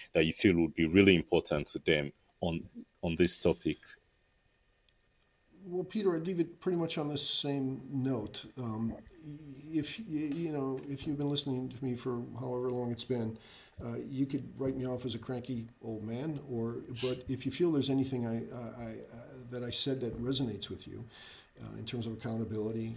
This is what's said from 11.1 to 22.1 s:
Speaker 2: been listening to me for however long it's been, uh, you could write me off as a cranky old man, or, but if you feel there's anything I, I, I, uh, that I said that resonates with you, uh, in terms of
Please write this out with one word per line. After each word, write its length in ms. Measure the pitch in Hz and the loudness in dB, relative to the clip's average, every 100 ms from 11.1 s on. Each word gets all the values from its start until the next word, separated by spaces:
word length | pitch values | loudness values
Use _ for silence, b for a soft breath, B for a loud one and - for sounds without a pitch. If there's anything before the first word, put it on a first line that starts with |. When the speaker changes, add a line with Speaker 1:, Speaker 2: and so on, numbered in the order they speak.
| 143 | 0
Speaker 2:
been 140 | 143 | 0
listening 400 | 143 139 127 127 | 2 0 0 -4
to 120 | 120 | -4
me 120 | 131 | -4
for 260 | 120 131 120 123 117 | -2 -2 -4 -4 -6
however 320 | 127 123 127 | -4 -2 0
long 220 | 123 123 | 0 -2
it's 100 | 117 | -2
been, 360 | - 123 110 110 B B B B | -2 0 -2 -6 B B B B
uh, 120 | 120 117 120 | -8 -6 -4
you 200 | 135 139 | -2 0
could 200 | 131 117 - | -2 -4 -4
write 180 | 135 131 | -2 0
me 100 | 127 | -2
off 200 | 127 127 | -2 -4
as 80 | |
a 40 | 113 | -6
cranky 480 | - 127 120 120 113 - | -4 -6 -4 -6 -6 -10
old 220 | 113 110 | -8 -6
man, 340 | 107 117 156 143 - | -4 -4 -4 -4 -4
or, 320 | 120 117 120 - 117 | -2 -2 -4 -8 -4
but 240 | 127 123 - | -2 -2 -4
if 160 | 123 139 | -4 -2
you 40 | |
feel 220 | 131 175 | 2 4
there's 160 | 151 131 | 4 4
anything 380 | 135 127 127 117 | 4 2 0 0
I, 160 | 117 - | -2 -4
I, 300 | 123 117 117 | -8 -10 -10
I, 60 | 113 | -10
uh, 260 | 107 104 - - 127 120 | -10 -14 -16 -16 -16 -10
that 100 | 123 | -6
I 80 | 120 | 0
said 320 | - 139 131 | 2 2 0
that 200 | 120 110 | -2 -4
resonates 460 | 120 135 123 101 - | 0 0 0 -4 -8
with 180 | 92 - | -10 -12
you, 160 | 104 113 B B B B - | -14 -14 B B B B -18
uh, 160 | 110 110 | -14 -10
in 80 | 110 | -6
terms 200 | 123 | -6
of 60 | 113 | -6